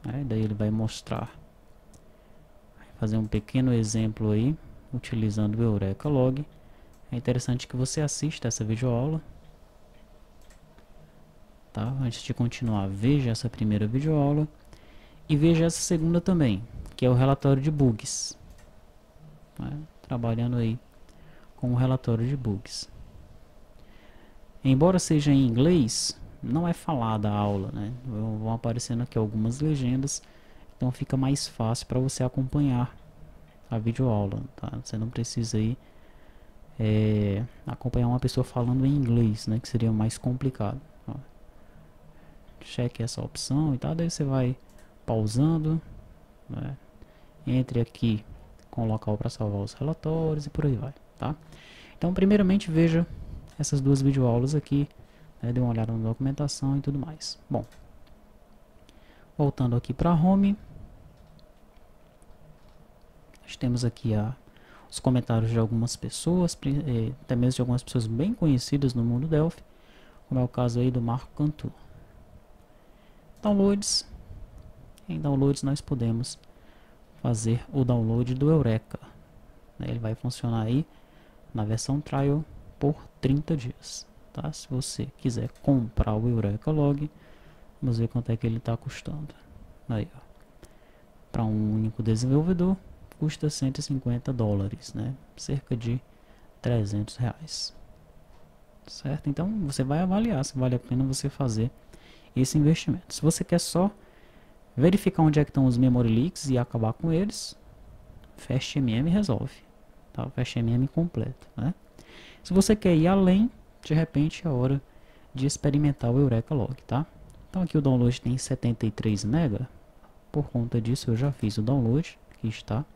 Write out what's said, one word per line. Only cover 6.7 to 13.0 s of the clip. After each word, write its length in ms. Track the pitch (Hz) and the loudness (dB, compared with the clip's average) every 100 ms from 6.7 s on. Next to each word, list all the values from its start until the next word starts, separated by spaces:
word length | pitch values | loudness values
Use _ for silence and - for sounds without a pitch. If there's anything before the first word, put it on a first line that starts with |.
| - - - - | -20 -20 -20 -10
É 60 | |
interessante 540 | 120 123 123 - 120 - | -4 -2 -2 -2 -4 -4
que 80 | 123 | -4
você 240 | 131 - | -2 -2
assista 480 | 147 - 147 - 117 | -2 -2 -4 -4 -4
essa 160 | - | -4
videoaula. 560 | 110 113 127 117 139 160 - - - - - - - - - - - - - - - - - - - - - - - - - | -4 -2 0 0 0 -4 -8 -20 -20 -20 -20 -20 -20 -20 -20 -20 -20 -20 -20 -20 -20 -20 -20 -20 -20 -20 -20 -20 -20 -20 -12
Tá? 120 | 110 107 135 | -6 -4 -2
Antes 200 | 127 - | -4 -4
de 120 | - | -8
continuar, 560 | 123 120 - 117 104 98 | -2 -2 -2 -2 0 -2
veja 420 | 98 | 0